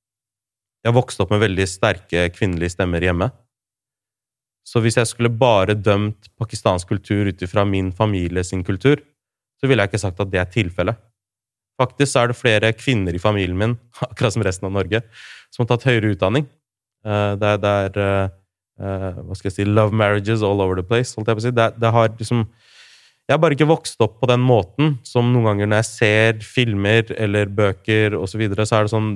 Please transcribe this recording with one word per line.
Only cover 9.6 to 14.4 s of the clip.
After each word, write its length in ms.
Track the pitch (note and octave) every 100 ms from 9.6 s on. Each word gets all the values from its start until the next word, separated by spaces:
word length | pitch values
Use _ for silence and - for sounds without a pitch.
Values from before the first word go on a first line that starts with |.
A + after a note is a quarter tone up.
så 60 | C3
ville 140 | B2
jeg 80 | G2+
ikke 100 | G#2+
sagt 180 | G2 F2
at 100 | G2
det 100 | F#2
er 100 | F2+
tilfellet. 460 | - F#2 F2+ F2+ A#2 _ _ _ _ _ _ _ -
Faktisk 320 | B2 - C#3
så 80 | C3
er 60 | A#2+
det 80 | A#2+
flere 360 | B2+ G#2+ A2 A2+
kvinner 380 | - A#2+ F#2+ F2
i 60 |
familien 340 | G#2+ G#2 F#2 F2+
min, 220 | A2 A#2+ _
<laughs> 80 | -
akkurat 300 | - - A#2+
som 80 | A2+